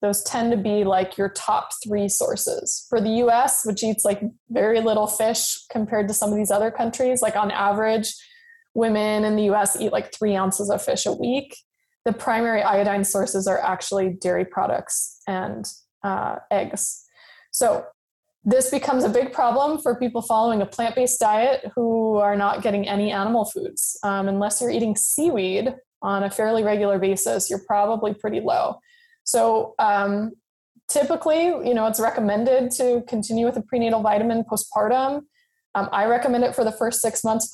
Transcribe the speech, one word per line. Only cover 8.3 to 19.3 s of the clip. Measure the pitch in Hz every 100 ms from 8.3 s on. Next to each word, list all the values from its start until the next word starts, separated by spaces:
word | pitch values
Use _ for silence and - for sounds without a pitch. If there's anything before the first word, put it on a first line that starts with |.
| - - - _ -
women | 226 214 214 214
in | 214 214
the |
U | 208 208
S | 196 -
eat, | 214
like, | 214 208
three | - 214 190
ounces | 190 190 202
of | 202
fish | - - -
a |
week. | - 240 262 269 - _ _ _ _ 240
The |
primary | 233 - 226 233 220
iodine | 202 202 202 202 196
sources | 202 185 196 196
are | 185
actually | - 185 - 196 190
dairy | 180 185 180 185
products | - 190 - - - - - -
and, | 185 190 220 208 - _ _
uh, | 202 190 208 - -
eggs. | 202 196 - - - - _ - - _
So | - 240 180 - - _ _ _ _
this | 208 254 254
becomes | 285 - 262 240
a |
big | 233 262